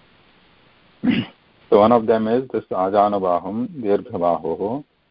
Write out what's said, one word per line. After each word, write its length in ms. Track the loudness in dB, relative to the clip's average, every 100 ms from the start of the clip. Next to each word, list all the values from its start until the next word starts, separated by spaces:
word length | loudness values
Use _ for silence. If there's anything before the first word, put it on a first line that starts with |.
| _ _ _ _ _ _ _ _ _ _ -2
<clears throat> 120 | 0 -2 _ _ _ 2
so 80 | 4
one 140 | 6
of 140 | 4 2
them 200 | 0 0
is 220 | -2 -2
this 120 | -8 -6
Ajanubahum 960 | -4 0 2 2 2 0 -2 -4 -8 -8
Dirghabahuh 1120 | -6 -2 -2 -4 -4 -2 -2 -4 -6 -6 -8 -12 _ _